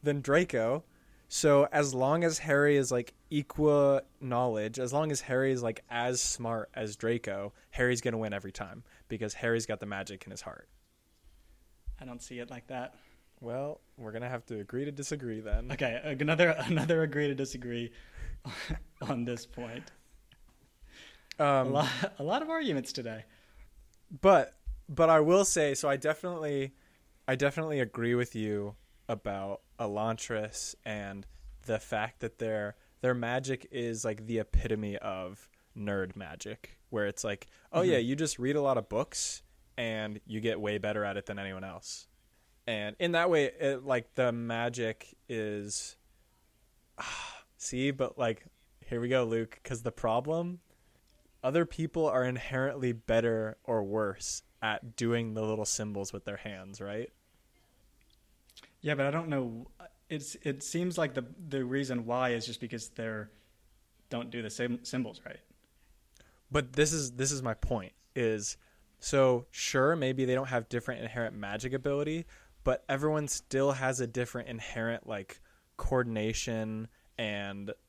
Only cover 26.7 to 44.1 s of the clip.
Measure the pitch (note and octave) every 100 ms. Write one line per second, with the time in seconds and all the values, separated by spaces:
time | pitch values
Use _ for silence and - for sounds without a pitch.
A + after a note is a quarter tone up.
26.7 | - - _ _ _ - C3 C#3+ E3 D#3
27.7 | D3 A#2+ - A#2 A#2+ A#2+ A2+ G#2+ G#2 G2+
28.7 | G#2 _ _ - A2 - G2 G2 G2 _
29.7 | - A2 G#2 A2 A2 - A2 G#2+ - -
30.7 | - - G#2+ G2 G2 F#2+ - - - -
31.7 | A2 - A2 A2 - A#2 - A2+ G#2+ G#2
32.7 | - _ _ B2+ B2 A#2 B2+ C3 C3 -
33.7 | C3+ A#2 A2+ A2+ G#2+ A2 A2+ G#2 - A2+
34.7 | G#2+ G#2 G2+ G#2 F#2+ F2+ G2 - _ _
35.7 | - G#2 G2+ F#2 G2+ F2 E2+ G#2 G#2+ -
36.7 | - _ A2+ G2+ - A2 G2+ - - _
37.7 | E3 F3+ C#3+ A#2 C#3+ D#3 - B2 D3 C#3
38.7 | B2+ G#2+ G#2+ C#3+ - - - - _ _
39.7 | - A#2 A2 G#2+ G#2 - G#2+ A2+ G#2+ G#2
40.7 | G#2 G#2 G#2 G#2 G2+ - G2+ G2 F#2+ F#2+
41.7 | F2 - - - _ _ _ _ _ -
42.7 | A2 G#2 G#2+ F3 E3+ F3 D#3+ C#3 - C#3
43.7 | C3+ C#3 B2+ -